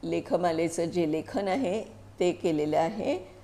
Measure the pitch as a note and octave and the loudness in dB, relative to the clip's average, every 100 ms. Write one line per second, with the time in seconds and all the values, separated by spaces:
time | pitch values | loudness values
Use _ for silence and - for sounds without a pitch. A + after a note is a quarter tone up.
0 | E3 E3+ D#3+ E3+ F3 D#3+ E3 D#3+ E3+ E3+ | -2 -2 0 0 2 2 0 0 -2 2
1 | E3 D#3 D3+ - G3+ F#3 B3+ G3+ G#3+ - | 2 0 -2 -2 0 0 0 -2 -4 -14
2 | - - F3+ E3+ F3 D#3 D3+ D3+ E3 G#3+ | -20 0 0 2 2 2 2 2 2 0
3 | - F#4 - - | -2 -2 -4 -18